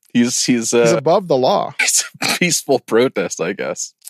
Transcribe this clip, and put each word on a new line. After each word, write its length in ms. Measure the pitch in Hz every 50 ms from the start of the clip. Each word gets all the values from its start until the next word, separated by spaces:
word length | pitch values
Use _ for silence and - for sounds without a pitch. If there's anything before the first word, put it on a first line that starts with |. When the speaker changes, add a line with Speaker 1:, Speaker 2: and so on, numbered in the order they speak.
| _ _ -
Speaker 1:
He's, 320 | 120 120 123 120 - -
he's, 280 | - 127 117 113 - -
uh, 100 | 120 117
Speaker 2:
He's 100 | 117 113
above 340 | 156 131 156 170 214 196
the 100 | 165 147
law. 380 | 127 127 143 208 127 - - -
Speaker 1:
<laughs> 40 | -
He's 240 | - - - - - - - - -
a 160 | - - -
peaceful 400 | 180 175 156 - - - 135 120
protest, 600 | - - 113 113 123 131 - 104 90 85 - -
I 120 | 82 85 101
guess. 420 | - 65 69 87 - - - - _ -